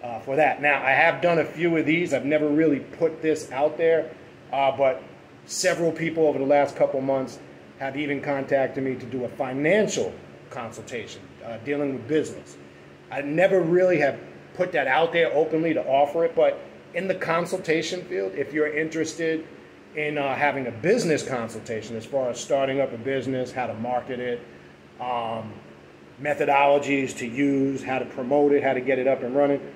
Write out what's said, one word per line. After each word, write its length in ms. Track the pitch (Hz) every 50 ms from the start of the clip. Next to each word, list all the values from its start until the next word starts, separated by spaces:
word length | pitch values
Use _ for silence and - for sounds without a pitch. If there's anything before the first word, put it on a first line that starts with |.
uh, 160 | - 120 117 110
for 140 | - 135 135
that. 260 | 147 151 131 - 127
Now, 240 | 143 147 143 135 127
I 60 | 131
have 320 | 135 135 160 170 156 139
done 160 | 165 175 170 165
a 60 | -
few 320 | - - 151 170 170 165
of 100 | 160 143
these. 260 | 139 160 170 180 156
I've 120 | 139 123 120
never 240 | 139 151 151 147 147
really 320 | 147 151 160 156 143 127
put 420 | 117 - - - 170 156 - -
this 300 | 160 160 151 - - -
out 240 | 127 131 147 156 151
there, 340 | - 165 165 165 160 - - - - - - - - - -
uh, 240 | - 135 139 135 131
but 240 | 135 139 131 127 - - - - - - - - - -
several 480 | - - - - 180 170 156 170 165
people 340 | 156 - 165 160 - 165 160
over 120 | 147 135 135
the 80 | 135
last 280 | 135 143 143 143 - -
couple 260 | - 151 139 143 135
months 380 | 131 135 135 135 131 117 - - - - - - - - - -
have 180 | 135 135 135
even 240 | 143 151 143 143 135
contacted 600 | - 151 143 135 131 - 139 135 131 123 - 143
me 140 | 135 135 127
to 100 | - -
do 180 | - 127 131 120
a 40 | 113
financial 840 | - - 139 127 127 135 147 156 190 220 208 - - - 107 92 - - - - - - - -
consultation, 720 | - 131 117 110 - - 110 - 127 117 101 95 - - - - - - -
uh, 140 | 117 117 110
dealing 340 | 107 139 143 143 147 139
with 160 | 131 127 113 113
business. 480 | 151 156 135 - - - - - - - - - - - - - - - - -
I 140 | - 139
never 380 | 143 143 151 165 180 196 190 185
really 400 | 170 160 175 180 185 185 180 147
have 180 | 147 117 - - - - - - - - -
put 180 | - 180 175
that 160 | - 151 135 131
out 240 | 131 151 170 165
there 200 | 170 170 165 151
openly 400 | - 143 160 156 160 160 160 165 151
to 120 | - -
offer 380 | 123 131 139 147 147 - 165 165
it, 100 | 165 -
but 240 | 165 156 143 - - - - - - - - -
in 120 | 175 185
the 80 | 190 180
consultation 880 | - - 165 165 170 175 170 190 175 175 165 156 165 156 - 185 180 -
field, 260 | - 185 190 196 190 -
if 180 | - 135 135
you're 220 | 147 151 151 151 151
interested 720 | 151 160 160 160 160 156 156 - - 165 160 160 160 156 - - - - - - - - - -
in, 240 | 151 151 147 151 147
uh, 160 | 139 135 131
having 320 | 117 147 147 131 135 131
a 60 | 120
business 500 | 110 107 107 170 226 233 - 170 156 127
consultation 720 | - - 135 120 117 110 - 110 - - 117 110 104 - 117
as 100 | 110 107
far 260 | - 143 135 131 123
as 100 | 117 -
starting 400 | - - 147 135 135 135 135 139
up 120 | 135 123
a 60 | 123 113
business, 540 | 113 135 135 135 117 135 131 127 127 123
how 140 | - 131 123
to 80 | 113 107
market 440 | 107 113 123 123 123 120 131 127 120
it, 220 | 123 123 120 120 - - - - - - - - - - - -
um, 520 | 120 123 123 120 117 113 113 113 110 107 104 104 - - - - - - - - - - - -
methodologies 960 | 135 147 143 151 151 143 139 139 143 143 143 147 - 131 139 139 135 123 - -
to 80 | 131
use, 560 | 117 113 135 143 143 139 135 135 139 135 123
how 160 | 113 135 131 131
to 80 | 123
promote 440 | 123 - 139 127 123 143 147 147 143
it, 140 | 143 139 123
how 80 | 135
to 80 | 131 127
get 180 | 123 131 135 127
it 80 | 127
up 160 | 135 135 -
and 140 | 131 120 127
running 240 | 143 143 143 143 135 135 - -